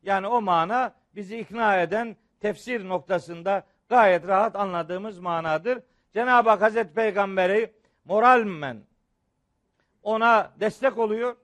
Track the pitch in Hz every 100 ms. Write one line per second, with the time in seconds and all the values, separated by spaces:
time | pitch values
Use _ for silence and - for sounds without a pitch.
0 | 180 196 196 240 202 170 170 240 247 _
1 | _ 196 190 226 208 220 220 190 170 208
2 | 233 196 _ _ 214 202 - 240 185 180
3 | 139 180 165 170 175 196 - _ _ 240
4 | 208 175 170 190 220 196 202 175 160 180
5 | 214 185 180 170 160 156 190 247 _ _
6 | _ 208 247 247 226 208 214 220 196 156
7 | 220 196 196 190 180 202 220 _ _ _
8 | - 202 240 254 214 165 139 113 - _
9 | _ _ _ _ _ _ _ _ _ _
10 | 208 220 233 220 170 _ 208 - 262 226
11 | 226 214 240 233